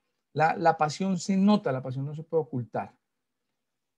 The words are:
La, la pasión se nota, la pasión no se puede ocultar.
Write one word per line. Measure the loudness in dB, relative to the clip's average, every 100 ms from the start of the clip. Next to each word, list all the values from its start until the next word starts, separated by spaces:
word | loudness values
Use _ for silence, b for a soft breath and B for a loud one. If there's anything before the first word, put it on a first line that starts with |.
| _ _ _
La, | 0 0 2
la | 2 2
pasión | 0 0 -2 -2
se | 0 2
nota, | 4 4 2
la | -4
pasión | -4 -6 -8
no |
se | -8
puede | -4 -2
ocultar. | -2 -4 -6 -6 -8 -12 _ _ _ _ _ _ _ _ _